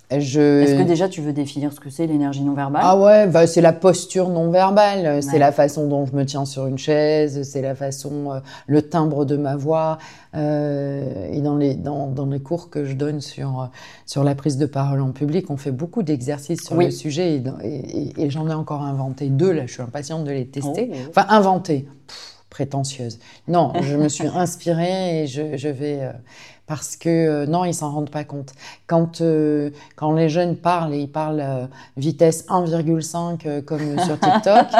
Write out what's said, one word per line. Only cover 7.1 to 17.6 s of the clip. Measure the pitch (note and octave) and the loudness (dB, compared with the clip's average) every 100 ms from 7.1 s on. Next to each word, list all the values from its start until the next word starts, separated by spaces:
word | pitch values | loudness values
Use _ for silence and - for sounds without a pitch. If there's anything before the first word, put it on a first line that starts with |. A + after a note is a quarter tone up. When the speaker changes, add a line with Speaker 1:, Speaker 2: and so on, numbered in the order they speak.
| D#3 D3+ C#3 | 2 0 -2
Speaker 1:
c'est | C#3 C3+ | -6 -4
la | C3+ | -4
façon, | C3+ C#3 C3+ C#3+ D3 C#3+ | -4 -6 -8 -8 -6 -6
euh, | C3+ C3+ - - | -8 -12 -14 2
le | D3 | 2
timbre | D3+ E3+ D#3 C#3+ C#3 | 2 2 2 0 0
de | C#3+ | 0
ma | C#3+ C#3+ | -2 -2
voix. | C#3 D#3+ - - - - - - | 0 0 0 -4 -10 -20 -12 -4
Euh, | D3+ D3+ D3 C#3+ C#3 C#3 C3+ B2 F2 | -2 0 -2 -2 -4 -6 -6 -6 -6
et | A#2+ | -4
dans | D3 D3 | -2 2
les, | C#3+ | 0
dans, | C3 C#3+ C#3+ C#3 | 0 -4 -6 -4
dans | C3+ C#3 | -4 -4
les | C#3 | -4
cours | C#3 E3+ E3+ | -4 -8 -6
que | D3+ C#3 | -6 -6
je | |
donne | C3+ D3 D3+ | -4 -4 -6
sur, | C#3 - C#3 C3 | -8 -8 -6 -6
euh, | B2+ - - - - | -8 -12 -20 -20 -8
sur | - | 0
la | C#3+ C#3 | 0 0
prise | D#3 C3+ | -2 0
de | C#3+ | -2
parole | C#3 C#3 C#3 | 0 0 0
en | C3+ | -2
public, | B2+ D3 E3 F#3 | -2 -2 -2 -4
on | C#3 | -6
fait | C#3+ | -6
beaucoup | B2+ E3 A#3+ | -6 -6 -4
d'exercices | E3 D3 B2 D3 C#3 D#3+ | -2 -2 -4 -6 -6 -8
sur | - E3 | -2 0
Speaker 2:
Oui. | F3 | 2
Speaker 1:
le | |
sujet | F3 D#3 C#3+ F3+ D3 | 0 -6 -2 0 0
et | |
dans, | B2 - | -4 -8